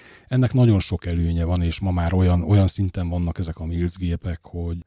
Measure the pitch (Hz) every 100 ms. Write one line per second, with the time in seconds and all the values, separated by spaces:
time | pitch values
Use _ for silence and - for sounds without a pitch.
0 | - - _ 127 123 131 123 101 - 90
1 | 90 85 85 85 82 87 85 80 95 90
2 | 85 92 92 87 85 101 95 - 98 95
3 | 87 87 85 - 82 80 82 85 87 90
4 | 90 85 92 82 - 87 85 85